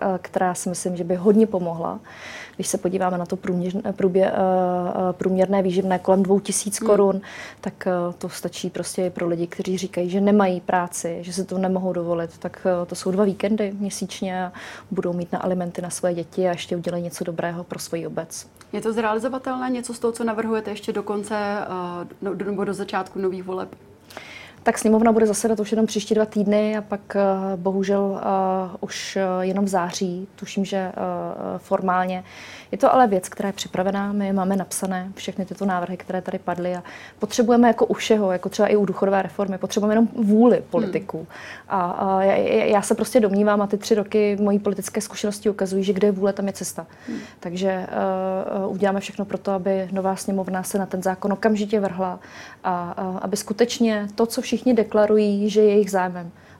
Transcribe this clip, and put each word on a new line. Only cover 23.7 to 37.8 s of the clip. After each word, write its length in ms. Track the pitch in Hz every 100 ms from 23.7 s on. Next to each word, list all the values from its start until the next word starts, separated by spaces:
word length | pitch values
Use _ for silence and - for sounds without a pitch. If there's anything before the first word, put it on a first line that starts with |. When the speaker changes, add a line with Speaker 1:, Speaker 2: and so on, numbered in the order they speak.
| - - - - - - - - -
Speaker 1:
Tak 140 | - 226
sněmovna 340 | 220 220 233
bude 140 | 226 220
zasedat 320 | 202 233 220
už 120 | 208
jenom 140 | 220 220
příští 300 | 214 - 214
dva 100 | 214
týdny 520 | 214 202 208 214 214
a 40 |
pak, 340 | 208 196 - 196
eh, 60 | 196 190 190 190
bohužel, 640 | 180 190 190 196 202 196
eh, 560 | - 190 190 185 185 185
už, 360 | 202 - - 196
eh, 60 | 190 185 185
jenom 200 | 190 202
v 20 |
září. 600 | 185 175 - 190 175 190 -
Tuším, 300 | 196 - 196
že, 120 | 196
eh, 140 | 185 - 185 175 170 - 190 185
formálně. 680 | - 190 185 180 185 185 185 - - - -
Je 60 | 202
to 160 | 277
ale 140 | 262 247
věc, 220 | 190 185
která 200 | - 208
je 40 |
připravená. 600 | 196 - - 190 196 202
My 200 | 208 196
máme 220 | 196 185 196
napsané 560 | 175 - 190 185 185 196
všechny 300 | - 190 185
tyto 200 | 185 196
návrhy, 320 | 180 175 180
které 240 | - 185
tady 180 | 180 185
padly 360 | - 175 180 180
a 80 | - - - -
potřebujeme 480 | 214 - 226 240 240
jako 180 | 220